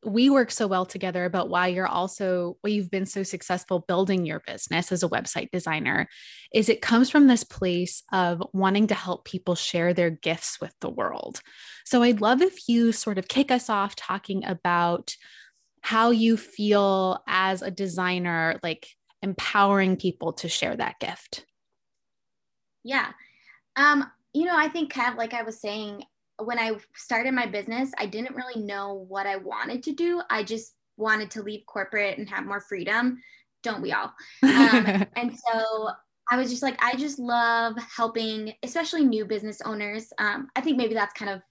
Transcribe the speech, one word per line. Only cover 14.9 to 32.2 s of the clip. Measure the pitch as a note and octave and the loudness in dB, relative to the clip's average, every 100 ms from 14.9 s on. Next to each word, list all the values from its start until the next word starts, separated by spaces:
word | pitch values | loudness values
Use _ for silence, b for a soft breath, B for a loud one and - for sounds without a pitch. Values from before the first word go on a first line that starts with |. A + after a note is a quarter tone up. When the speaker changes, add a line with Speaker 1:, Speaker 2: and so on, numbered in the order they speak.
| E3+ - - B B B B _ _ | 0 -6 -14 B B B B _ _
Speaker 1:
how | - A3 A#3 | 0 4 6
you | A#3 A3+ A3+ | 6 4 2
feel | - - G#3 G3+ G3 F#3+ F#3+ F#3 - | 0 -4 2 4 4 4 2 -2 0
as | F#3 F#3+ F#3+ | 0 2 0
a | F#3 | -6
designer, | F#3 G3 E3+ F3+ F3+ F3+ E3 E3 - | -6 -6 -2 -2 0 0 0 0 -2
like, | E3+ D#3+ - _ _ _ | -4 -8 -10 _ _ _
empowering | G3 F3+ - G#3 G3+ G3 F#3+ F#3 | -8 -4 0 4 6 6 4 2
people | F#3 F3+ E3 | -2 -4 -6
to | - E3+ | -6 -6
share | - - - | -4 -4 -2
that | - - | -4 -6
gift. | - F3 - - - _ _ _ _ _ _ _ _ _ _ _ _ _ | -10 -10 -14 -16 -16 _ _ _ _ _ _ _ _ _ _ _ _ _
Speaker 2:
Yeah. | A3+ C4 - - b b b b _ - | -4 -2 -2 -8 b b b b _ 4
Um, | C#4+ D4 C#4 _ _ | 4 4 0 _ _
you | C#4+ F4 | -2 2
know, | E4+ | 2
I | D4+ | 2
think | E4+ D4 | 0 -4
kind | C4+ A#3+ | -2 -2
of | A3+ | -2
like | A3+ | -6
I | A#3+ | -4
was | A3 A3 | -8 -8
saying, | G#3+ G#3 G#3+ G3+ - _ _ - | -8 -6 -8 -12 -18 _ _ -12
when | A3 A#3 | -6 -2
I | A3+ G#3+ - - | -2 -4 -8 -20
started | - A#3 B3 | -4 -2 0
my | C4 | 0
business, | A#3 G3+ G3 A3+ C4+ - | -2 -4 -6 -4 -4 -4
I | G#3 | -6
didn't | G#3+ B3+ | -6 -8
really | B3 B3+ A#3 | -8 -10 -8
know | G#3 G3+ G3+ | -6 -6 -8
what | G3 F#3 F#3+ G3 | -8 -8 -6 -4
I | G3 | -6
wanted | F#3+ A3 B3 B3 | -6 -6 -6 -6
to | C#4+ | -6
do. | D4 E4+ F4 - | -2 0 0 -2
I | A3 | -4
just | G#3 A3 A3+ _ _ - | -2 -6 -8 _ _ -6
wanted | A3 G#3+ G#3 | 0 0 -2
to | A3 | -10
leave | G3+ G#3 - | -10 -12 -10
corporate | G#3 F#3+ G#3+ G3+ | -8 -4 -2 -2
and | - | -2